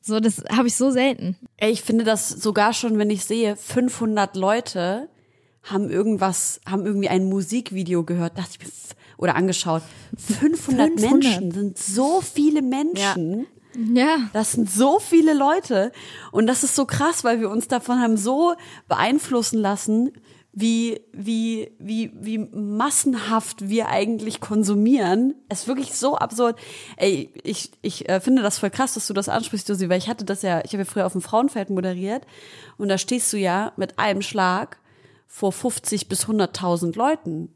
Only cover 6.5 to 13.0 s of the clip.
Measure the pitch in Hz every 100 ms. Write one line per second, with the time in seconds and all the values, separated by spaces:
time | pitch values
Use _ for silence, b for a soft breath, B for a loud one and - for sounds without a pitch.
6.5 | - - 196 196 202 196 185 190 196 175
7.5 | 233 240 190 175 175 165 175 170 170 175
8.5 | - - - - - b b 185 - 185
9.5 | 175 175 160 160 B B - - 214 294
10.5 | 330 - 254 302 330 214 - 269 185 185
11.5 | 175 202 285 - 196 269 370 - - 294
12.5 | 302 262 269 302 349